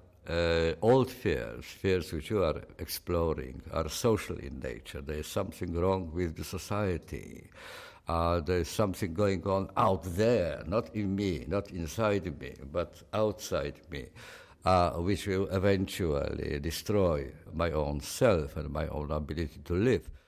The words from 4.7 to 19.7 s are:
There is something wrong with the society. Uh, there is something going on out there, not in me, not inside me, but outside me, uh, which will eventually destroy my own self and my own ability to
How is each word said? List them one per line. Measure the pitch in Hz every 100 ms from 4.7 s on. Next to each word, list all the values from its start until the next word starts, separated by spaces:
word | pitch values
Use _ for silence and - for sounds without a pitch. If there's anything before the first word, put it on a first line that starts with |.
| 58 - -
There | 71 76
is | 73
something | - 98 - 87
wrong | 85 90 95 85
with | 82 87 78
the |
society. | 78 92 - 104 101 87 - 62 50 - - - - - - - -
Uh, | 82 85 87
there | 80 90
is | 82
something | - 104 90 98
going | 82 104 95 98
on | 95 95 -
out | 113 95 92 85
there, | 113 120 85 67 55
not | 104 113
in | 107 101 98
me, | 101 78 62
not | 98 101
inside | 92 82 - 107 101 85 73
me, | 65 - 69
but | 80 82 - -
outside | 104 107 98 - 85 71 73 -
me, | 71 62 - - - - - 92
uh, | 92 87
which | 80 87 95 104
will | 92 98
eventually | 95 98 98 95 - 87 71 71 73 73 73
destroy | 76 76 - 104 92 76 67 - -
my | 78 85
own | 76 73 73
self | - - 127 90 71 -
and | 73
my | 73 78
own | 69 71
ability | 76 76 78 80 -
to | -